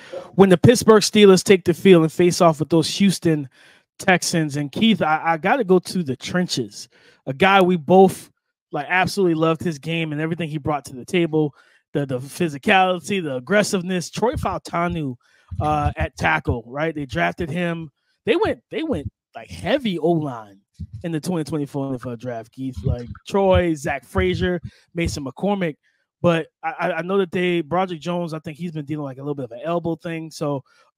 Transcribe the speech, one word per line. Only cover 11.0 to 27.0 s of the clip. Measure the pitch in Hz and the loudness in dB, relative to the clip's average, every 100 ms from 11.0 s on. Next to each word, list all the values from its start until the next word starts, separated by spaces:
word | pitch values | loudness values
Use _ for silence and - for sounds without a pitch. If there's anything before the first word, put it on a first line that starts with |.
table, | 113 185 170 156 151 - _ _ _ | -4 -2 0 0 -2 -4 _ _ _
the, | 147 139 | -6 -4
the | 127 | -6
physicality, | 135 - 175 143 220 190 185 180 - 196 | -8 -6 -4 -2 2 4 2 0 -4 -4
the | 156 127 | -4 -6
aggressiveness. | 127 208 202 196 175 180 - | 0 0 2 -2 -2 -4 -6
Troy | - 226 | -2 -2
Fautanu, | - 214 170 - 170 175 170 143 123 _ _ _ - | -2 -4 -6 -6 -4 -2 -2 -6 -8 _ _ _ -4
uh, | 147 151 147 - | -2 0 -2 -4
at | 160 - | -6 -2
tackle, | 165 156 - 123 113 | -2 0 -2 -6 -6
right? | 139 160 | -6 -4
They | 151 | -6
drafted | 139 160 170 175 170 | -8 -4 -2 -4 -6
him. | 170 175 170 160 _ _ _ | -4 -4 -6 -10 _ _ _
They | - 330 | -2 0
went, | 415 196 _ | 0 -4 _
they | 214 | -8
went, | 320 185 139 - _ | -4 -6 -6 -14 _
like, | 117 117 | -20 -18
heavy | - 170 285 240 165 | -10 -4 -2 -2 -2
O-line | 156 170 151 120 107 98 _ - - - | 0 0 -2 -8 -14 -20 _ -18 -16 -12
in | 170 | -8
the | 160 | -6
twenty | 170 180 | -4 -4
twenty-four | 147 156 143 147 135 | -4 -6 -6 -6 -6
N | 127 | -8
F | 127 | -10
L | 117 | -10
draft, | 123 117 117 | -10 -10 -12
Keith. | - 135 123 | -12 -10 -8
Like, | - - - - - | -6 -6 -8 -16 -4
Troy, | 196 190 180 175 | 0 4 4 2
Zach | 156 151 139 | -2 -4 -8
Frazier, | - 190 185 170 185 175 120 - _ | -6 -2 -2 0 -2 -2 -8 -18 _
Mason | 170 165 156 135 | -6 -4 -4 -10
McCormick. | - 190 202 170 - _ _ _ _ | -6 -2 -2 -4 -8 _ _ _ _
But | 175 165 151 _ | 2 2 -2 _
I, | 160 156 | -10 -4
I, | 175 | -4
I | 165 | -4